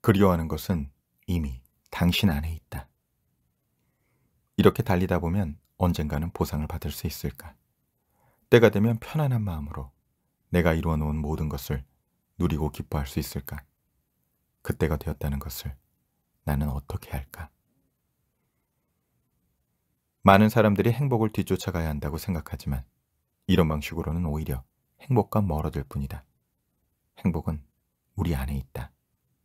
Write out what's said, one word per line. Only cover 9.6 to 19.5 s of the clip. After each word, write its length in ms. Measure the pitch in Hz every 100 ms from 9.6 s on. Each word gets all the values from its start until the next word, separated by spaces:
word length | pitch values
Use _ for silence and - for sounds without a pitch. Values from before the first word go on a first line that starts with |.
| 73 78 67 _ _ _ _ _ _
내가 240 | 87 85
이루어 240 | 80 82 78
놓은 180 | 76
모든 360 | 76 73 78 76
것을 340 | 73 - 71 - _ _ _ _ _
누리고 320 | 85 80 76
기뻐할 360 | - - 76 69
수 120 | -
있을까? 500 | 76 - - - - _ _ _ _ _ _ _ _ _ -
그때가 300 | - 80 76
되었다는 400 | - 73 76 69
것을 360 | 69 - - 67 _ _ _ _ _ _
나는 240 | - 71 73
어떻게 420 | 67 - - -
할까? 400 | - 69 - 80 _ _ _ _ _ _ _ _ _ _ _ _ _ _ _ _ _ _ _ _